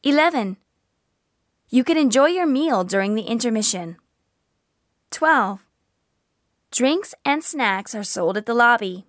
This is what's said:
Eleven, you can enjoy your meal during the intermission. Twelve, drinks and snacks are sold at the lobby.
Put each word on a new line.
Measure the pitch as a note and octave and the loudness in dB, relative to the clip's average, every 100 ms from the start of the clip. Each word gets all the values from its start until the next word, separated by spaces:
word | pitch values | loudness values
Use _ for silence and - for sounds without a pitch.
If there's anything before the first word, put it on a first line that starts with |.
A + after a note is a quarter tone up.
Eleven, | C#4 C#4+ E4 D#4 G3+ F#3+ _ _ _ _ _ _ _ _ _ _ _ | 2 2 2 0 -6 -10 _ _ _ _ _ _ _ _ _ _ _
you | B3 | 0
can | B3+ D#4+ | 2 2
enjoy | C#4 A#3+ D4 | 4 4 2
your | F4+ E4+ | 2 0
meal | C4 D#4+ A3 | 0 0 0
during | F#3 G3 G3 | 0 -2 0
the | G#3+ | -4
intermission. | G3+ A#3 A#3+ A3 G#3 F#3 E3 E3+ _ _ _ _ _ _ _ _ _ _ _ | -4 -4 -2 -2 -2 -4 -8 -16 _ _ _ _ _ _ _ _ _ _ _
Twelve, | - D#4 D4 G3 G3 _ _ _ _ _ _ _ _ _ _ _ | -2 2 2 0 -6 _ _ _ _ _ _ _ _ _ _ _
drinks | - C4 E4 - - | -2 0 0 -4 -8
and | - D4 | -4 0
snacks | - D4 A3 F#3+ G3+ | 2 2 0 -2 -6
are | G#3+ | -6
sold | G3 - E3+ G3 | -4 0 0 -2
at | G#3+ | -2
the | |
lobby. | A#3 A#3+ A#3+ G3 F3+ | 2 4 4 -2 -10